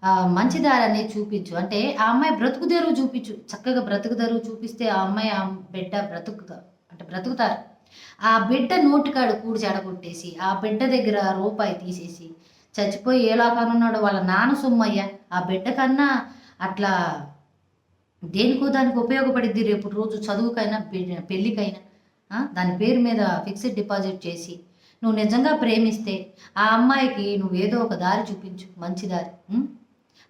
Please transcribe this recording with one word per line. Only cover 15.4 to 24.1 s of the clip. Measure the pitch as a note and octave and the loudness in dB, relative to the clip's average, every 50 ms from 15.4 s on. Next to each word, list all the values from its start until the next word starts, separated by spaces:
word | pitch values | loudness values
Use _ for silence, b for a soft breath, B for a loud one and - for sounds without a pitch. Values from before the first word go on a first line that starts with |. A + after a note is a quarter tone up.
బిడ్డ | F3+ F3+ F#3+ F#3 F#3+ B3 | -2 -2 -2 -2 -2 -2
కన్నా | B3 C4 C4 C4 C4+ C4+ C#4+ C#4 C4 A#3+ - B B B B B B B | -2 0 2 2 4 4 4 2 2 0 -4 B B B B B B B
అట్లా | F3+ F#3+ F#3 - G3+ G3 F#3+ F3+ F3 E3 D#3 D3 C#3+ C#3+ - _ _ _ _ _ _ _ _ _ _ _ _ _ _ _ _ - - | -8 -6 -4 -2 0 0 2 2 0 -2 -4 -6 -10 -14 -16 _ _ _ _ _ _ _ _ _ _ _ _ _ _ _ _ -16 -12
దేనికో | D#3+ D#3+ G3 A#3 B3+ C4+ C4 C#4 C#4 | -6 0 2 2 2 2 2 0 0
దానికి | A#3 C4+ C4 B3 - A#3+ | 2 2 2 2 0 0
ఉపయోగపడిద్ది | A#3 A#3+ C4 C4+ C4+ C4 C4 B3 A3+ A3 F#3+ A3 A3+ | 0 0 0 0 0 0 0 0 0 0 0 0 0
రేపు | G#3+ G3+ G3+ G3+ G3 | 0 0 0 -2 -4
రోజు | G3+ G#3 A3 G#3+ A3 | -4 -4 -4 -4 -4
చదువుకైనా, | G#3 - - G3+ G3 A#3 A#3 A#3 A#3 G#3+ G#3 G#3+ G#3+ | -6 -6 -4 -4 -2 -2 -2 -2 -2 -2 -2 -2 -4
పె-, | - - G3 F#3 F3+ F3+ F3 E3+ | -6 -6 -6 -6 -6 -6 -8 -8
పెళ్ళికైనా. | - - F#3+ F#3+ G3+ A3+ G#3 G#3 G3+ F#3 - - - b b b b b b b _ - G3 | -8 -6 -4 -2 -2 -2 0 -2 -4 -4 -6 -10 -16 b b b b b b b _ -10 -6
ఆ, | A3+ C4+ D4 - | -6 -6 -4 -2
దాని | F3+ F3+ F3 F3+ F3+ | -2 -2 0 0 0
పేరు | G#3+ A#3 B3+ B3 | 2 2 4 4
మీద | A#3+ A#3 A3+ G#3+ G3+ | 4 2 2 2 0
ఫిక్స్డ్ | F#3+ F3 D#3+ - G3 G3 - - B3+ G3+ | 0 0 -2 -4 -6 -8 -6 -6 -6 -4
డిపాజిట్ | G#3 G3+ - G3+ G3 F#3+ F#3+ | -4 -4 -2 -2 -2 -2 -4